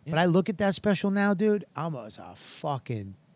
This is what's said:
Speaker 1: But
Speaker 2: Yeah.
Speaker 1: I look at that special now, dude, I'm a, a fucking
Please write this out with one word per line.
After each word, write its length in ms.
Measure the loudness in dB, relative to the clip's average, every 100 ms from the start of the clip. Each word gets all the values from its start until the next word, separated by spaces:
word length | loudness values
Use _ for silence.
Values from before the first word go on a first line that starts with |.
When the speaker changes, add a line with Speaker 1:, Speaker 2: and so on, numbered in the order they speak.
| -4
Speaker 1:
But 100 | 2
Speaker 2:
Yeah. 60 |
Speaker 1:
I 20 | 4
look 240 | 4 2
at 80 | 0
that 180 | 0 2
special 360 | 0 2 2
now, 220 | 2 2
dude, 300 | 2 2 2 -2 -8
I'm 200 | -6 -6
a, 140 | -10 -14
a 160 | -16 -16
fucking 800 | -14 -8 -4 -4 -4 -8 -8 -14 _